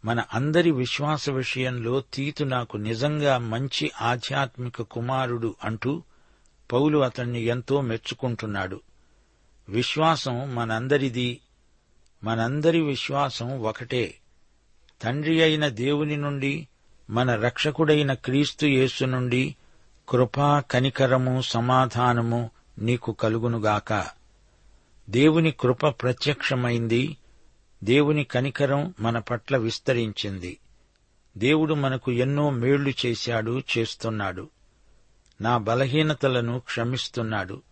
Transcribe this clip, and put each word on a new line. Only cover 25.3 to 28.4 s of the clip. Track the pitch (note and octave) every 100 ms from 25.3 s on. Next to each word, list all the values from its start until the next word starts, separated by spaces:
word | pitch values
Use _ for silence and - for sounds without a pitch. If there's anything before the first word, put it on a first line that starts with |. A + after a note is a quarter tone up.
| D#3 D#3+
కృప | - B2 B2 D3+
ప్రత్యక్షమైంది. | - B2+ B2 D3 C#3+ - C3 B2 A#2+ A#2 A#2 D3 D#3 - _ - _ _ _
దేవుని | G2+ C3+ D3 D3+
కనికరం | C#3 B2